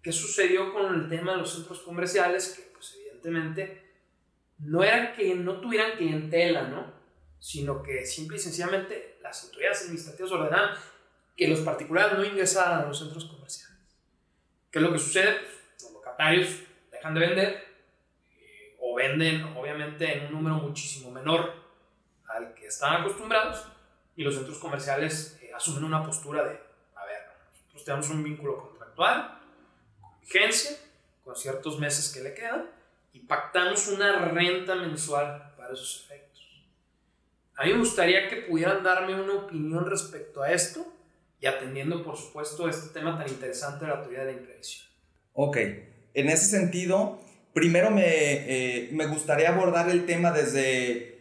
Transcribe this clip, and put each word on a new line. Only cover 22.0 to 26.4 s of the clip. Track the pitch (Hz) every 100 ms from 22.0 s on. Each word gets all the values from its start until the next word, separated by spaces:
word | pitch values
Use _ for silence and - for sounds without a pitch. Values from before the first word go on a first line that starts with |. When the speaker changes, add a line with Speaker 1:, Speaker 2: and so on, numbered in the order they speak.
| _ _ -
Speaker 1:
al | 113 113
que | - -
estaban | - 143 170
acostumbrados, | - - 220 220 220 - - - _ _ _ -
y |
los | 139
centros | 135 131 -
comerciales, | 151 139 143 139 156 156 - -
eh, | -
asumen | - - 143
una | 156 156
postura | - - 143 147